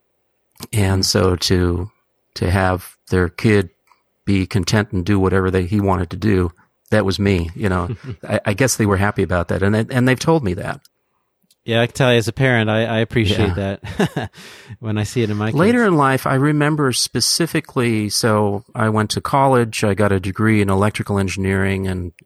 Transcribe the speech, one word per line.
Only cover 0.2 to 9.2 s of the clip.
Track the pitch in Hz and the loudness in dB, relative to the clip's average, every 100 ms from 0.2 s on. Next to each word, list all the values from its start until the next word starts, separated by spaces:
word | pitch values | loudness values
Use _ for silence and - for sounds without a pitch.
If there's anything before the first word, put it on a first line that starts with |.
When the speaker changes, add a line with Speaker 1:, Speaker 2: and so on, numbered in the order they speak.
| _ _ _ - - | _ _ _ -20 -6
Speaker 1:
And | 113 95 95 95 | -2 0 0 0
so | 104 92 90 | 2 2 0
to, | - 92 87 87 90 _ _ _ _ - | 0 0 2 -2 -6 _ _ _ _ -6
to | 95 | -2
have | 95 92 90 - - - | 2 0 -2 -6 -20 -4
their | 92 85 | 0 0
kid | - 113 104 92 _ _ _ _ _ - | 0 2 2 0 _ _ _ _ _ -2
be | 98 90 | -2 0
content | 101 85 110 101 | -2 0 0 0
and | 95 87 | -4 0
do | 98 | 2
whatever | 95 95 92 | 2 2 0
they, | 95 87 | 0 0
he | 104 | 0
wanted | 98 90 85 | 0 0 -4
to | 92 | -4
do, | 107 95 90 - _ _ _ | 0 0 0 -6 _ _ _
that | 107 98 | 0 0
was | 90 | 0
me, | 101 92 82 - | 0 0 -2 -4
you | 101 | -2
know. | 90 90 113 131 | -2 -4 -8 -12
Speaker 2:
<laughs> | 92 - | -14 -6
Speaker 1:
I, | 107 - | -4 -2
I | |
guess | 98 131 - | 0 0 0
they | 104 | 0
were | 95 | 2
happy | 104 - | 0 0